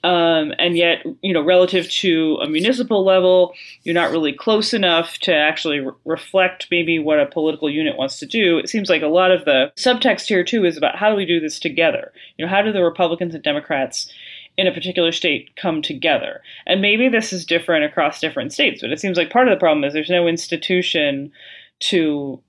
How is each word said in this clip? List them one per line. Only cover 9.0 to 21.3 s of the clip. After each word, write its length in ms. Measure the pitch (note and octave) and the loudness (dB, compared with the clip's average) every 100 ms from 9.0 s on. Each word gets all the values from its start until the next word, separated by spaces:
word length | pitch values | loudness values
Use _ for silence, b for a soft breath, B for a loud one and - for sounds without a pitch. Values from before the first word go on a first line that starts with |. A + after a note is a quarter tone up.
a 40 | D#3 | 2
lot 240 | E3+ F#3 | 2 4
of 140 | F3+ | 2
the 260 | F3+ C3+ C#3 - | 4 2 2 0
subtext 500 | B3+ B3 B3+ G3+ - | 0 2 0 0 0
here, 160 | G3 | 0
too, 220 | F3 A#3 | 0 0
is 120 | F3+ D#3 | 0 0
about 200 | - - | -2 2
how 120 | G#3+ | 0
do 60 | |
we 100 | G#3 | 2
do 140 | F3+ E3+ | 0 -2
this 220 | D#3 - | -2 -6
together? 520 | E3+ D3 E3 - - B B - | -6 0 0 0 -8 B B -10
You 80 | |
know, 60 | E3 | 0
how 120 | G3 | 0
do 100 | G#3+ | 2
the 100 | G3+ | 2
Republicans 540 | F3 E3 E3+ E3+ F3 D#3+ | 0 2 -2 0 -6 -4
and 80 | |
Democrats 680 | D3+ D3 D3 C#3+ C3 - - B B B B - | -4 -4 -2 -4 -2 -6 -12 B B B B -2
in 100 | F#3+ | 0
a 80 | |
particular 380 | E3+ F3 F3+ E3 | -2 -6 0 0
state 420 | E3 F3 C#3+ - | 0 -2 -2 -6
come 280 | - F#3+ D#3+ | -6 -4 -4
together? 600 | D#3 C#3 D#3+ C3+ - - B B - | -6 -4 0 0 -2 -12 B B -2
And 160 | F#3+ | 0
maybe 260 | G3+ G#3+ C4 | 2 2 2
this 240 | A#3 A3 | 2 -2
is 140 | F#3 E3 | -8 -2
different 380 | E3+ E3+ E3 | -2 0 0
across 360 | D3+ - D3+ - | 0 0 -2 -2
different 320 | D#3+ C#3+ - | -6 -6 -8
states, 280 | - C#4 - | -2 -2 -2
but 100 | - | -8
it 80 | D#3 | -4
seems 180 | G3 F3 | -2 -2
like 140 | E3 | 0
part 160 | A#3+ B3+ | 2 2
of 80 | |
the 60 | F#3+ | 4
problem 240 | F3 D3+ | 2 2
is 80 | C#3+ | 0
there's 180 | D3+ D#3 | -4 -2
no 160 | F3 E3+ | 0 0
institution 1040 | E3 - E3 - F#3 F3 E3 D3 C#3 C#3+ | -2 -6 -8 -2 -2 0 -2 -2 -2 -8